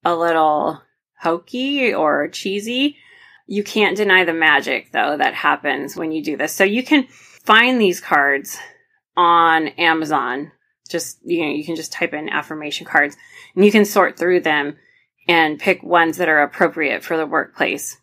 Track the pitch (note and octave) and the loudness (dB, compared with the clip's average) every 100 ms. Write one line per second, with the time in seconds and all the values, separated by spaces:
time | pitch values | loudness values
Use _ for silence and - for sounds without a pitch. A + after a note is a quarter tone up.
0 | E3+ E3+ E3+ E3 D#3 D3+ D#3 D#3 _ _ | -2 0 0 2 2 2 -2 -6 _ _
1 | _ _ E3+ E3+ _ B3 C4+ C#4+ B3 - | _ _ -4 -4 _ -8 -4 -2 -2 0
2 | D#3 D3 D3 - G3+ G3 G#3+ B3 C#4+ C#4+ | 0 0 -2 -6 -6 -6 -6 -2 -2 -4
3 | _ - - _ - G3+ G#3 A3 G3+ F#3+ | _ -20 -20 _ -6 -6 -4 0 0 0
4 | G#3 F#3 F3 E3 D#3 C#3+ C#3 B2+ - - | 2 4 2 2 2 2 0 -6 -4 -2
5 | B2 D3 D3 - D3+ D3 D3 C3+ C#3+ F3+ | -2 0 -2 0 0 0 -2 -6 -8 -8
6 | D#3+ D#3+ D3+ C#3+ D3+ - G3 A3 B3+ D4+ | -8 -6 -6 -6 -6 0 0 0 0 0
7 | B3+ _ - _ - A3 A#3+ B3+ G3+ F3+ | 0 _ -20 _ 4 4 6 4 2 0
8 | - D#3 C#3+ C#3 - - - _ _ _ | 0 2 2 0 -4 -16 -18 _ _ _
9 | _ - F3 E3+ E3 D#3+ D#3 - E3+ D#3+ | _ 0 4 4 4 2 -2 0 0 0
10 | D3+ D3+ B2 B2+ D3 _ _ _ _ E3+ | 0 -2 -2 -6 -10 _ _ _ _ -8
11 | - - - E3+ D#3 C#3+ D3+ D#3+ D#3 - | -8 -16 -6 -4 -2 -6 -8 -10 -10 -6
12 | E3+ D3+ D#3 D3 D3 D#3 D3+ C#3+ - D3+ | -6 -6 -8 -8 -8 -12 -10 -12 -2 0
13 | C#3+ - - - - - G3+ G#3+ G3+ G#3 | 0 -4 -20 -20 -10 4 4 6 4 4
14 | F3+ - E3+ F3+ D#3+ D3+ C#3+ D3 _ _ | 2 2 0 0 0 -2 -4 -8 _ _
15 | _ _ - E3+ D#3 D3 - F3+ - F3 | _ _ 0 2 2 0 -2 -2 2 2
16 | E3 D#3+ E3+ D#3 C#3+ - E3+ - D3 A2 | 2 0 0 2 0 0 0 0 -4 -4
17 | - D#3+ D#3 D#3 - - - C#3+ - - | -4 -4 -2 -4 -4 -4 -4 -4 -10 -16